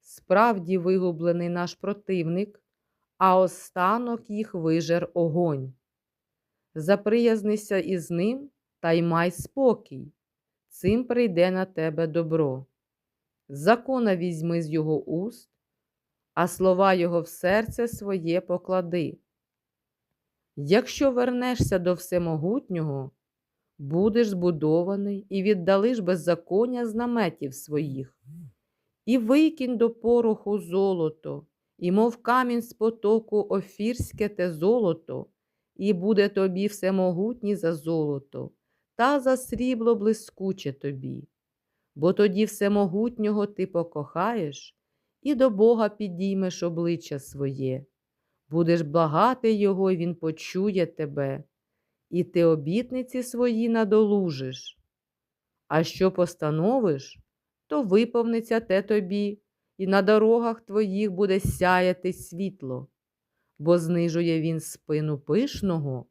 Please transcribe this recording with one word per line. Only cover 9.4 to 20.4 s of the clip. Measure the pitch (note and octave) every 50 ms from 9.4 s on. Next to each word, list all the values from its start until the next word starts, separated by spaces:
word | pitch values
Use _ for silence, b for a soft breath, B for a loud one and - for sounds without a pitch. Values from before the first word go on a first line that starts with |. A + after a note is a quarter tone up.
| - - _ C4+ C4+ B3+ G#3 - - _ C#3+ C3 B2+ C#3+ _ _ _ _ _ _ _ _ _ _ _ _
цим | - - - F3+ G#3 A#3 B3+
прийде | A#3+ A#3+ A#3+ B3 A3+ F3 E3 F3 F#3
на | F#3 F#3 F#3+
тебе | F#3 _ D#3+ D#3+ D#3+ D#3 D3+ E3
добро. | D#3+ D3+ E3+ E3 D#3 D#3+ D#3+ D#3 C#3 B2+ C3 C3+ _ _ _ _ _ _ _ _ _ _ _ _ _ _ _ _ _
Закона | C#3+ C#3 D3 F#3 A3+ A#3+ A#3+ - C4 B3+ A#3+ G#3+ F#3+
візьми | F3 E3+ F3+ E3+ D#3 D#3+ E3+ E3+ E3+ E3
з | D3+
його | D#3 D#3+ D3+ D#3 D#3 C#3+ -
уст, | - D#3 E3 F#3 A3+ A#3+ - _ _ _ _ _ _ _ _ _ _ _ _ _ _ _ _ _ _ _
а | - E3+ F3
слова | F3 - F3+ F#3+ F#3 F3+ G3 G3 F#3+
його | F#3 E3+ F3 F3 E3+
в | D#3+ -
серце | - - - F3+ F#3+ G#3+ A3 A3+ - - A#3 A#3
своє | A#3 - G#3 G3+ G3 F#3 D#3+ E3 E3 F3+
поклади. | F3+ - F3 F3+ F3+ - F#3 F#3 F3+ E3+ E3 F3+ D#3 - - _ _ _ _ _ _ _ _ _ _ _ _ _ _ _ _ _ _ _ _ _ _ _ _ _